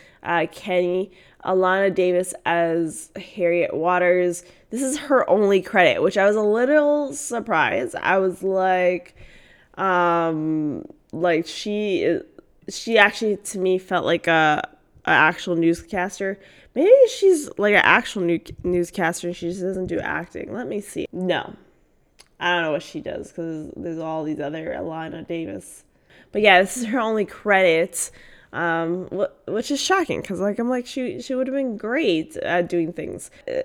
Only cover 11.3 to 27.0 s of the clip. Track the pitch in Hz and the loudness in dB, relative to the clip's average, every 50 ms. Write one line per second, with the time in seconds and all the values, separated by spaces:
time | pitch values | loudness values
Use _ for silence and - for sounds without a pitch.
11.3 | 165 160 165 - - - - 208 208 208 214 208 190 - 82 147 170 - - - | 2 0 -2 -4 -10 -10 -6 -6 -4 -2 -2 -2 0 0 0 0 0 -2 -4 -8
12.3 | _ - - _ _ _ _ - - - - 226 226 214 202 208 - - 233 214 | _ -20 -20 _ _ _ _ -14 -12 -10 -4 2 4 6 6 6 4 0 -2 -2
13.3 | 202 202 - - - 196 185 185 185 185 185 - 185 175 - 135 170 165 - 170 | -2 -2 -6 -8 -6 -2 0 0 0 0 0 -2 -2 0 2 2 0 0 2 2
14.3 | 165 160 156 151 147 151 - - _ _ _ _ _ - - - 165 127 151 156 | 2 4 4 4 2 0 -2 -8 _ _ _ _ _ -8 -2 2 4 4 4 4
15.3 | 175 - - 190 175 165 165 165 170 165 - - - 190 175 202 - - 196 196 | 2 0 -4 -4 -2 2 2 2 2 0 -4 -6 -6 -4 -4 -4 -6 -6 -6 -6
16.3 | 196 196 - - - - - - _ 226 311 403 494 554 523 427 - - 392 392 | -6 -8 -14 -20 -20 -20 -20 -8 _ 0 6 8 8 8 8 6 4 4 4 4
17.3 | 370 302 294 - - - 202 208 208 185 - - 170 214 214 - - 208 180 170 | 4 4 0 -4 -4 0 2 4 4 6 6 6 6 4 4 0 -4 -4 -2 0
18.3 | 170 160 - - - - - 180 180 175 175 - - - 180 160 175 - - 175 | 0 -2 -4 -8 -14 -8 -4 -2 -2 0 -2 -2 -4 -2 -2 -2 -2 -4 -6 -8
19.3 | 175 - 175 170 180 196 175 185 190 185 185 185 170 165 - - 156 156 170 - | -8 -6 -8 -8 -6 -6 -6 -6 -6 -6 -6 -6 -6 -6 -4 -4 -6 -6 -8 -10
20.3 | - - - - - - 247 127 - 208 202 - - 160 160 - - 180 185 180 | -12 -12 -12 -10 -10 -10 -8 -8 -8 -8 -10 -10 -10 -10 -10 -8 -8 -6 -4 -2
21.3 | 165 127 - - - - _ _ _ _ _ _ _ _ _ _ _ - - _ | -2 -2 -4 -8 -14 -20 _ _ _ _ _ _ _ _ _ _ _ -20 -20 _
22.3 | _ - - 175 180 175 165 156 151 156 - - - 160 - - - - - - | _ -6 -4 -2 -2 0 0 -2 -2 -4 -6 -8 -12 -12 -10 -10 -10 -10 -12 -12
23.3 | - - 165 165 160 156 156 - - - 185 170 165 160 165 160 160 160 156 156 | -12 -10 -10 -8 -8 -10 -12 -12 -12 -12 -10 -10 -8 -8 -8 -6 -6 -6 -6 -6
24.3 | 151 147 147 143 151 160 156 165 - - 190 170 160 160 160 160 165 165 - - | -6 -6 -6 -8 -8 -8 -8 -8 -8 -8 -8 -8 -8 -8 -10 -10 -12 -12 -10 -8
25.3 | 170 165 160 - - 190 - - - - - _ _ _ _ _ - - - _ | -8 -8 -6 -8 -10 -12 -14 -16 -20 -20 -20 _ _ _ _ _ -20 -20 -20 _
26.3 | - 208 214 208 185 180 196 196 - 254 240 214 226 262 | -2 2 6 6 8 6 6 4 0 -4 -4 -2 -2 -2